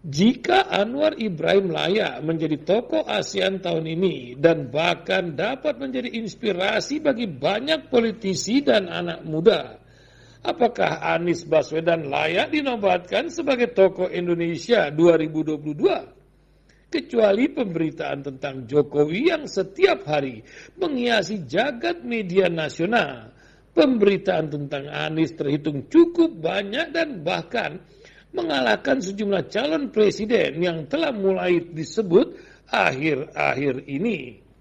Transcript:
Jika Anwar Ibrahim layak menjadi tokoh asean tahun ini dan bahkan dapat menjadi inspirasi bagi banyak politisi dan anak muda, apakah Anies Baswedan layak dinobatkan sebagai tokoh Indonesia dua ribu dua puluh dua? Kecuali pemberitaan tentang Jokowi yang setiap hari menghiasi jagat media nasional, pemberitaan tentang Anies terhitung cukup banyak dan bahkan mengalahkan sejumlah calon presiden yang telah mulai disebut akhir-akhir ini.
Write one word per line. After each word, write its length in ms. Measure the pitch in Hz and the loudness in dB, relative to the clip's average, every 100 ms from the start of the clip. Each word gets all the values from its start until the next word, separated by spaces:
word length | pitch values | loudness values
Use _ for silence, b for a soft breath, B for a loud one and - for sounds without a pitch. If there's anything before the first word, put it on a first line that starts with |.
| 165 | -6
Jika 640 | 139 208 262 - 370 - | 4 4 4 2 2 2
Anwar 480 | - 214 269 311 311 | 0 0 2 0 0
Ibrahim 560 | 220 160 165 196 190 | -6 -2 2 4 2
layak 480 | 151 156 208 170 - | 0 0 0 0 -4
menjadi 400 | 156 165 156 151 | -4 -2 0 -2
tokoh 480 | 151 208 240 214 - | 2 0 2 -4 0
asean 480 | 214 - 196 185 196 | -4 -2 0 0 0
tahun 320 | 175 165 160 | -2 -2 -2
ini 480 | 165 190 147 120 127 | 0 0 -2 -10 -4
dan 320 | 160 156 131 | -2 -2 -4
bahkan 640 | 143 170 170 - 190 180 | -2 -2 -2 -2 -2 -2
dapat 480 | 147 202 269 302 240 | -4 -4 -4 -6 -6
menjadi 320 | 269 254 240 226 | -6 -6 -6 -8
inspirasi 800 | 220 - 220 175 196 220 - 294 | -8 -6 -4 -2 0 -2 -4 -2
bagi 240 | - 233 226 | 0 0 -4
banyak 640 | 127 147 208 277 311 - | -4 -2 -2 -2 -2 2
politisi 720 | 247 226 - 190 185 - 262 | 0 0 -2 -4 -4 0 0
dan 240 | 285 220 180 | 4 2 2
anak 400 | 170 175 160 165 | -6 -6 -6 -6
muda, 560 | 156 185 170 113 110 _ b b b b b - | 4 4 4 -2 -16 _ b b b b b -6
apakah 560 | - 233 - 165 151 | 0 0 2 0 0
Anies 400 | 160 165 170 165 - | 0 0 0 -2 2
Baswedan 560 | 156 135 156 165 165 143 | 2 2 -2 0 0 0
layak 480 | 143 156 175 302 | -2 0 0 0
dinobatkan 800 | 302 277 233 196 180 - 196 330 | 0 -2 0 2 0 0 -4 -2
sebagai 400 | - 285 254 240 | -4 -2 0 2
tokoh 320 | - 190 185 185 | 4 4 4 -4
Indonesia 880 | 175 175 170 170 165 - 226 151 | -2 0 0 0 -4 2 4 4
dua 240 | 147 170 165 | 6 6 6
ribu 240 | 156 156 | 2 -2
dua 160 | 156 151 | -2 -4
puluh 160 | 151 | -4
dua? 240 | 151 349 311 - - _ _ _ _ _ b b | 0 2 0 -6 -20 _ _ _ _ _ b b
Kecuali 640 | 320 - 233 214 202 262 | -8 -2 2 4 4 0
pemberitaan 800 | - 214 165 160 151 147 139 139 | 0 -4 -2 -4 -4 -6 -6 -8
tentang 400 | 131 143 131 117 | -8 -8 -8 0
Jokowi 640 | 147 143 143 151 180 320 | 2 2 2 0 2 0
yang 160 | 311 277 | 0 -4
setiap 560 | 202 185 - 381 320 - | -4 -4 2 2 2 0
hari 400 | 151 - 165 B B B - | -2 -2 -8 B B B -6
menghiasi 720 | 339 269 240 220 165 214 135 | -4 -2 2 0 0 -6 -2
jagat 560 | 156 269 233 339 339 247 | -2 -2 -2 -6 -6 -6
media 400 | 233 190 185 185 | -6 0 2 2
nasional, 880 | 165 151 - 170 233 151 123 110 _ b b _ | 0 -4 -2 0 2 0 -6 -16 _ b b _
pemberitaan 800 | - 294 240 202 190 190 180 156 | 4 4 6 4 4 0 0 -2
tentang 320 | 147 143 143 143 | -6 -6 -8 -6
Anies 480 | 147 156 160 160 | -6 -4 0 -2
terhitung 560 | - 147 147 156 143 - | 0 -2 0 -2 -6 2
cukup 400 | 320 339 339 320 | 6 6 4 0
banyak 640 | 170 160 190 202 240 330 | 0 -4 -2 -4 -4 -4
dan 320 | 320 311 220 151 | -2 -4 -4 -4
bahkan 560 | 180 165 233 180 165 B B B B B 370 | -4 -2 -4 -4 -8 B B B B B -6
mengalahkan 640 | 339 277 240 - - 269 | -2 0 2 2 2 0
sejumlah 480 | 185 202 208 196 135 | 0 -4 0 0 -2
calon 480 | - 285 311 269 214 | -4 -2 -2 -2 2
presiden 640 | 214 - 220 226 139 147 | 2 2 0 2 2 0
yang 320 | 180 165 - | -2 -2 -4
telah 240 | 294 311 220 | -2 -2 0
mulai 560 | 190 185 180 175 170 | 0 0 2 0 0
disebut 640 | 151 - - 202 175 311 B B B _ | -10 -6 -4 4 4 4 B B B _
akhir-akhir 1200 | - 175 131 156 135 147 151 143 131 143 127 143 | 2 2 2 -2 -2 -4 -2 -2 0 -2 -4 -6
ini. 560 | 139 220 185 123 107 _ _ | -4 -2 -4 -8 -18 _ _